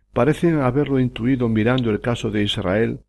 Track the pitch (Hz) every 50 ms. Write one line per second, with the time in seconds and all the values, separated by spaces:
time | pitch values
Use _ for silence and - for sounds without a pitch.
0 | _ _ - 123 120 147 147 - 170 170 160 151 131 123 123 143 143 135 139 131
1 | 127 123 - - 113 127 135 123 123 113 110 110 107 120 127 131 120 113 104 101
2 | - 123 120 - - 107 101 107 104 101 - 110 95 90 98 110 117 117 117 -
3 | _